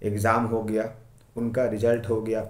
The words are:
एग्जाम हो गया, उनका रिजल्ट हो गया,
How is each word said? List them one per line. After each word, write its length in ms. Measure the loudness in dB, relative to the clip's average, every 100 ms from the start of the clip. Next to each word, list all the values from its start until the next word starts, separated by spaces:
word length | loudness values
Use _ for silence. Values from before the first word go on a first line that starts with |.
एग्जाम 420 | -4 0 2 2 2
हो 160 | 0
गया, 260 | 0 -2 -2 -6 -20 -20 -16 -6
उनका 300 | -2 0 0
रिजल्ट 440 | 2 2 2 0
हो 100 | -2
गया, 200 | 0 -2 -4